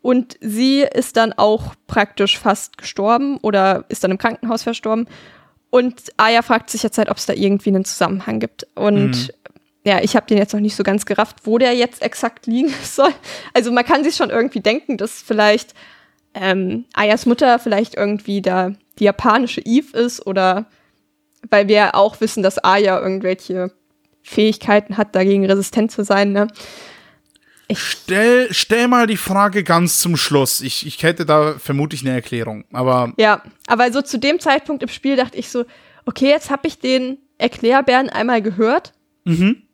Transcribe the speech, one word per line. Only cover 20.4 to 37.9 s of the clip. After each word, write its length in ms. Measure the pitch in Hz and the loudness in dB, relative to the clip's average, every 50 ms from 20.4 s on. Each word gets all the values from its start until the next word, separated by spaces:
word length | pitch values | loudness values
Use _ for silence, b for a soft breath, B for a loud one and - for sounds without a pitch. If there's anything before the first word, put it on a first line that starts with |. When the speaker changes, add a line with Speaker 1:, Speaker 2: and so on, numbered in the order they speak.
| 185 185 185 196 220 _ _ _ _ _ _ _ _ _ _ _ _ _ _ _ - 226 | 2 2 0 0 -4 _ _ _ _ _ _ _ _ _ _ _ _ _ _ _ -4 2
Speaker 1:
weil 180 | - 202 208 | 4 4 4
wir 260 | 196 208 208 208 - - | 6 4 4 4 4 4
auch 260 | - 196 214 - - | 4 2 2 2 -2
wissen, 200 | 220 220 - 226 | -4 -4 -2 0
dass 220 | 190 190 - - - | 0 0 0 2 2
Aya 380 | 185 190 202 214 190 185 185 | 2 4 4 4 2 2 0
irgendwelche 720 | - 190 190 190 202 185 185 185 - - 180 185 180 185 _ _ _ _ _ _ _ _ _ _ _ | -2 -4 -6 -4 -2 -4 -4 -4 -6 -8 -6 -6 -6 -8 _ _ _ _ _ _ _ _ _ _ _
Fähigkeiten 720 | - - - 214 220 214 - - - 208 208 208 - 196 | -4 0 2 2 2 2 -2 0 2 2 2 2 0 -4
hat, 180 | 220 208 208 - | -4 -4 0 0
dagegen 320 | 190 190 196 196 196 196 | 0 2 4 4 2 2
resistent 460 | 190 196 196 196 - - 226 214 220 | 2 2 0 0 -2 -2 -2 -2 -2
zu 140 | - - 202 | -2 -6 -2
sein, 260 | - 202 196 202 202 | 0 0 0 2 0
ne? 160 | 196 202 208 220 214 B B B B B B B B B B B B B B _ _ _ b b b b b | 0 0 -2 -2 -4 B B B B B B B B B B B B B B _ _ _ b b b b b
Ich 120 | _ 208 - | _ -8 -6
Speaker 2:
Stell, 680 | - - - - - - 185 196 220 233 240 254 254 220 | -6 -8 -8 -10 -6 -2 0 2 4 6 6 4 4 2
stell 360 | 180 - - - 220 233 240 | -2 -4 0 0 2 2 4
mal 200 | 240 247 240 233 | 4 4 4 4
die 100 | 214 220 | 2 0
Frage 460 | - - - 190 196 202 208 190 208 175 | -4 -4 -2 2 2 2 2 0 -2 0
ganz 360 | - 170 170 175 170 - - | 2 2 2 2 2 0 0
zum 180 | - 180 170 | 0 0 0
Schluss. 440 | 143 - - 143 143 135 123 - - | 0 0 2 2 2 2 2 -2 -4
Ich, 240 | 131 135 - - - | -6 -6 -8 -8 -8
ich 180 | 151 - - - | -10 -10 -2 -2
hätte 220 | 165 175 170 170 | -2 0 0 0
da 300 | 151 151 156 151 151 151 | 2 2 2 2 0 -4
vermutlich 440 | 135 - - 139 139 147 151 156 131 | -6 -6 -4 -2 -2 -2 -4 -6 -6
eine 100 | 131 135 | -4 -4
Erklärung, 540 | 131 127 - - 127 120 113 113 110 107 - _ - | -4 -4 -4 -6 -6 -6 -6 -8 -10 -12 -16 _ -6
aber 400 | 123 127 131 127 127 123 117 - | -2 0 2 2 2 0 -2 0
Speaker 1:
Ja, 260 | - 220 214 208 - - - _ _ _ | 2 2 2 2 0 -4 -20 _ _ _
aber 240 | - 233 220 247 247 226 | -4 0 2 2 0 0
so 80 | 277 | -2
zu 160 | 277 - - 233 | -4 -4 -6 -2
dem 200 | 269 277 311 349 | 0 0 -2 0
Zeitpunkt 440 | - 320 269 302 285 - 302 262 - | 0 0 0 0 0 -6 -8 -8 -8
im 60 | 233 | -10
Spiel 260 | - - - 269 277 | -12 -6 -4 -2 0
dachte 220 | 247 254 254 - | 0 -2 -2 -6
ich 120 | 208 240 - | -12 -12 -8
so, 160 | - 247 240 240 b b b b b b b | -6 -6 -6 -6 b b b b b b b
okay, 240 | - - - 262 277 | -10 -4 0 2 2
jetzt 200 | 294 311 - - | 2 2 0 -6
hab 160 | 285 277 - | -8 -4 -4
ich 140 | 330 - _ | -8 -8 _
den 380 | - 254 262 262 254 254 262 - _ _ _ | -4 -2 0 0 -2 -4 -8 -12 _ _ _
Erklärbären 720 | _ - 247 - - - 226 254 269 262 262 | _ -4 -4 -4 -2 0 2 2 4 4 4